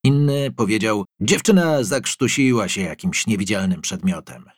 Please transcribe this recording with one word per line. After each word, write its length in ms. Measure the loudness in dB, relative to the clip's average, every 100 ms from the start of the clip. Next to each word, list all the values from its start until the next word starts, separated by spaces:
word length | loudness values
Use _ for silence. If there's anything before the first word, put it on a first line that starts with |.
| 4
Inny 460 | 4 2 0 -4
powiedział: 540 | -2 0 0 0 -2 -4 _
„Dziewczyna 640 | 0 2 4 4 4 0
zakrztusiła 840 | 0 -2 -4 -2 -2 2 2 2 0
się 120 | -4
jakimś 460 | -6 -4 -4 -4 -2
niewidzialnym 540 | -2 -2 -2 0 -2
przedmiotem. 640 | -6 -4 -2 -4 -10 -20 -20